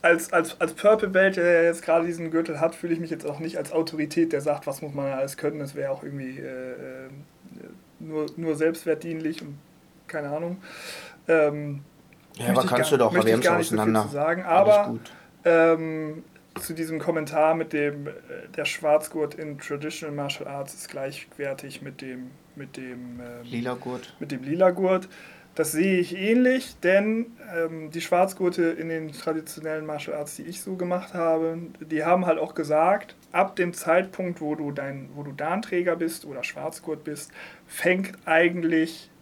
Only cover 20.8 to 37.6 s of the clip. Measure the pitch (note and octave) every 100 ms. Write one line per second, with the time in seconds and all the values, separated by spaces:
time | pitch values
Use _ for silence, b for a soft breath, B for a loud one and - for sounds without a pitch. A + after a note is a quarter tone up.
20.8 | - C#3 C3+ C#3 - - C#3 C3+ C#3 -
21.8 | C#3 C3+ C3+ B2+ B2+ - _ - C#3 C3+
22.8 | B2+ B2 B2 A#2+ A#2+ A#2+ A#2+ A#2+ B2 B2
23.8 | B2 B2 - - C#3+ C3+ C3+ E3 F#3 F3+
24.8 | F#3 F#3 F#3+ B B B B - D#3 D3+
25.8 | G3 F#3 F3 F3 G3 A#3 B3+ B3+ - -
26.8 | F3+ F#3+ G#3+ A3+ A#3 - A3 E3+ E3 D#3+
27.8 | D#3 E3 E3 F3 F#3+ F#3+ F3+ F3 E3 E3
28.8 | D#3+ E3 D#3 D3 - D#3+ D#3+ - D#3 D#3
29.8 | D#3 D3+ D#3 D3 D3 - E3 F3+ - F#3
30.8 | F3+ F3+ F#3 F3+ E3 D#3+ E3 E3 E3+ -
31.8 | D#3 D#3 D#3 F#3 F3 D#3+ D3+ - D3 D3+
32.8 | E3+ G3+ - - _ F3 F#3+ - F3 F3
33.8 | - F3 F#3+ - F#3 F3 D3+ D3+ D3 C#3+
34.8 | C#3 C#3 C3+ C#3+ C#3+ C3+ D3+ F#3+ - F3+
35.8 | F3+ E3+ E3 E3 D3 C3+ - - D3+ -
36.8 | - D3+ D#3 D3 - B B B